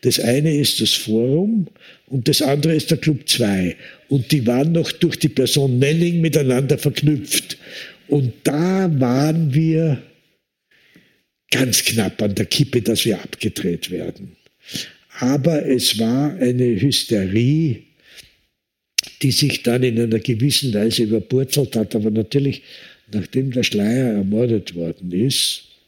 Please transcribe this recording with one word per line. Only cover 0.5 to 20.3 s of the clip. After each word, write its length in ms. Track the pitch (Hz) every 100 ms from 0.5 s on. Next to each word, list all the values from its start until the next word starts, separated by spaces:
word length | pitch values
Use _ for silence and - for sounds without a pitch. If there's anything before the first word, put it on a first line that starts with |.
ist 260 | 147 139 -
das 120 | 110
Forum 720 | - - 110 120 147 202 226 180 _ - - _
und 220 | 139 113
das 140 | 147
andere 340 | 294 143 160 156
ist 160 | -
der 60 | 160
Club 300 | - 143 -
zwei. 460 | - 110 98 90 - - - _
Und 220 | 139 120
die 160 | 156 117
waren 240 | 123 147
noch 220 | 170 156
durch 260 | - 170 -
die 120 | 151
Person 500 | 117 127 147 139 123
Nelling 400 | 139 160 170 170
miteinander 580 | 160 156 135 123 135 143
verknüpft. 800 | 147 135 147 147 - - - - - - - - _
Und 280 | 143 131 -
da 440 | - 143 175 190 190 147
waren 520 | 127 127 147 160 160
wir 480 | 131 160 160 165 139 - _ _ _ _ _ _ _ _ - _ _ _ _ _
ganz 320 | 120 127 -
knapp 380 | - 110 98 -
an 140 | 104 98
der 100 | 104
Kippe, 340 | - 143 123
dass 220 | 104 110
wir 160 | 117 98
abgedreht 680 | - - - - 92 85 -
werden. 460 | 90 82 - 95 - _ _ - - - - _ -
Aber 480 | 127 143 139 156 143
es 320 | 123 - 104
war 380 | 113 123 147 185
eine 440 | 123 123 123 107
Hysterie, 1000 | 139 127 - 110 95 101 120 151 165 113 - _ _ - - _ _ _ _ _ _ - - -
die 100 | 139
sich 320 | - 143 -
dann 180 | - 120
in 160 | 127 113
einer 220 | 117 110
gewissen 520 | -